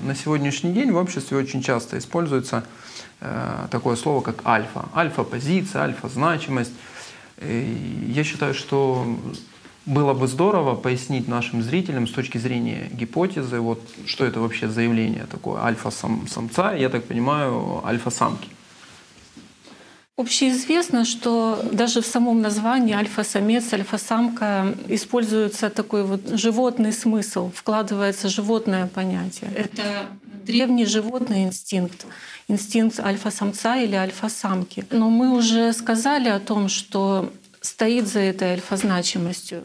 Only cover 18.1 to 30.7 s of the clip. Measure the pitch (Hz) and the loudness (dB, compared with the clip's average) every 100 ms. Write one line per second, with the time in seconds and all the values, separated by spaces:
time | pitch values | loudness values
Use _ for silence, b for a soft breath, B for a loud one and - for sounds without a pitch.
18.1 | - 113 - - - B B B B B | 0 0 -2 -8 -18 B B B B B
19.1 | B - - - - B B B B B | B -20 -20 -20 -20 B B B B B
20.1 | - 240 - 262 254 254 330 349 240 233 | -6 -2 2 2 2 2 2 4 2 2
21.1 | - 240 233 226 214 226 214 240 240 226 | 0 2 2 2 0 0 2 2 2 2
22.1 | 247 240 226 214 208 220 254 233 208 208 | 2 4 4 4 2 2 4 4 4 0
23.1 | - 208 202 208 240 233 208 196 214 - | -2 -2 2 4 2 2 -2 0 -4 0
24.1 | 226 233 233 214 196 190 196 - 208 - | 2 2 2 0 2 2 -2 -2 -2 0
25.1 | 240 226 220 208 208 214 214 214 208 196 | 0 2 2 2 0 -2 -2 0 0 0
26.1 | 196 - 226 226 226 254 240 220 214 233 | 0 -2 0 2 4 2 2 0 2 2
27.1 | 220 202 190 180 180 - 214 208 202 202 | 2 0 -2 -4 -4 -2 0 0 0 0
28.1 | 196 196 196 208 226 220 185 180 190 190 | 0 -2 0 0 0 2 0 0 -2 -2
29.1 | 180 185 - 208 196 208 - 208 202 202 | -2 -4 -6 -6 -4 -4 -4 -6 -6 -8
30.1 | - - - 202 233 247 | -14 -18 -12 -2 2 4